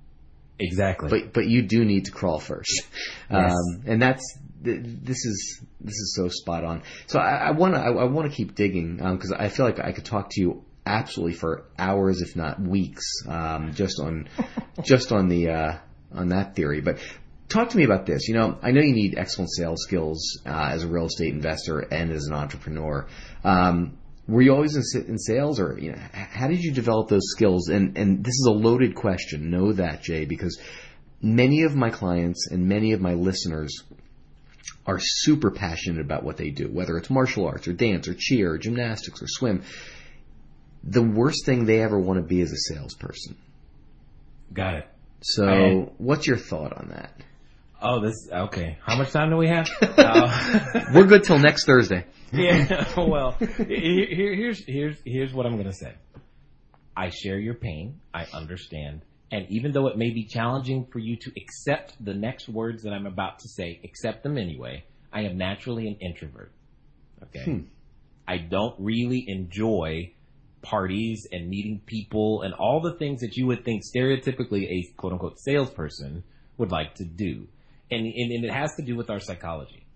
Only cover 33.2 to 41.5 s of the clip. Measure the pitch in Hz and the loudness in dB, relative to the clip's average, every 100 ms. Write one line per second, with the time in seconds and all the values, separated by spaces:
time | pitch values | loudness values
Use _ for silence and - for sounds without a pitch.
33.2 | 92 95 90 78 76 - - - - - | 0 0 -4 -4 -6 -10 -16 -20 -20 -20
34.2 | - - - - - - - 90 - - | -20 -20 -20 -20 -18 -12 -4 -2 -2 0
35.2 | - 151 107 - 95 82 - 82 73 78 | 4 4 4 0 -4 -4 -4 -4 -2 -4
36.2 | 64 - 78 69 - 82 90 85 - 131 | -4 -6 -6 -6 -6 -4 -2 -4 0 0
37.2 | 127 110 85 67 - 87 120 90 78 90 | 2 0 -2 -4 -6 0 2 2 -2 -6
38.2 | - 131 92 80 107 120 120 110 - - | 0 2 2 0 -4 -4 -4 -6 -10 -12
39.2 | - - 127 95 - - - - - - | -10 -2 0 0 -4 -14 -18 -18 -20 -20
40.2 | - - - - - - - 104 117 107 | -20 -20 -20 -20 -20 -14 0 2 4 4
41.2 | 131 156 - | 2 2 0